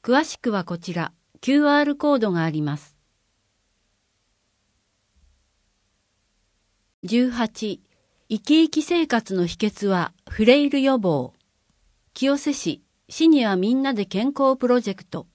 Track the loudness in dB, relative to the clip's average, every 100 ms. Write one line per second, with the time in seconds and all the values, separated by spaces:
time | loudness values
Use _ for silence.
0 | 2 0 0 -6 -4 -4 -4 -10 -6 -6
1 | -8 _ _ _ 0 2 4 2 0 -2
2 | 0 0 0 0 -2 -2 -4 -6 -12 _
3 | _ _ _ _ _ _ _ _ _ _
4 | _ _ _ _ _ _ _ _ _ _
5 | _ _ _ _ _ _ _ _ _ _
6 | _ _ _ _ _ _ _ _ _ _
7 | -2 0 0 -2 -6 -4 -8 -8 _ _
8 | _ _ _ -8 2 4 4 0 0 0
9 | 2 -2 -2 -2 -2 -2 -4 -2 -2 0
10 | -2 _ -12 2 4 4 4 0 0 2
11 | 0 -2 -4 _ _ _ _ _ _ _
12 | _ -4 -2 0 -2 -4 -6 -8 _ _
13 | _ 0 4 4 4 0 0 0 -2 -4
14 | -4 -2 -4 0 0 0 0 0 -2 -10
15 | -12 -14 -14